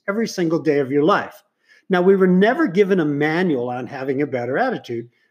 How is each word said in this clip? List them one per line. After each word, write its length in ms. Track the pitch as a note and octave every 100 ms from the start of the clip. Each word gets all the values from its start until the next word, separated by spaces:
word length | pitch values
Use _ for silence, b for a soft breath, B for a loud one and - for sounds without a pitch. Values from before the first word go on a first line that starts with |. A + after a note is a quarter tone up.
| -
every 220 | G#3 G#3+
single 320 | - E3 E3
day 200 | C#3+ C#3+
of 120 | B2+
your 120 | C#3+ D#3
life. 360 | F#3 - - _ _ b b b
Now, 120 | F#3
we 160 | F3+ G3
were 100 | F#3
never 400 | F3+ G#3 C#4+ D4+
given 320 | E3+ G3 G3
a 60 | D3+
manual 640 | C#3+ D3+ E3 F#3 C3 B2
on 180 | B2 B2
having 340 | C3+ C3+ C3+
a 60 | C#3+
better 300 | B2 A#2+ D3+
attitude, 520 | B3+ F3 - A#2 A#2+ _ _